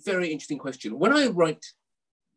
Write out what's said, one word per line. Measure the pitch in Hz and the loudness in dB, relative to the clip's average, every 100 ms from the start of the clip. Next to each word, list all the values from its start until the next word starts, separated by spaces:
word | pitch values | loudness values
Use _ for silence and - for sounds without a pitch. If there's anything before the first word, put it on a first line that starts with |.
| - | -4
very | 185 175 | -2 -2
interesting | 151 - 143 | -4 -6 -8
question. | 135 131 107 120 | -8 -10 -8 0
When | 196 | 4
I | 294 262 | 4 2
write | 175 160 151 - - _ _ _ _ _ | 2 2 0 -12 -20 _ _ _ _ _